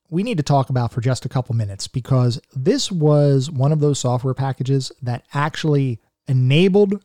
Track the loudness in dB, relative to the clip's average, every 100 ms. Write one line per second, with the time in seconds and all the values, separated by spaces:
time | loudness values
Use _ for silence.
0 | _ -4 -2 -4 0 0 0 -2 -2 -2
1 | -2 -2 -4 -6 -2 -2 -4 -6 -8 -8
2 | 0 2 2 -2 -8 -4 0 0 -2 0
3 | 2 4 4 2 0 -2 0 2 0 0
4 | -2 -2 -2 -4 -4 -4 -2 -2 -2 -8
5 | -8 -8 -6 -4 -4 -2 0 0 0 -4
6 | _ _ -2 0 4 4 4 4 2 0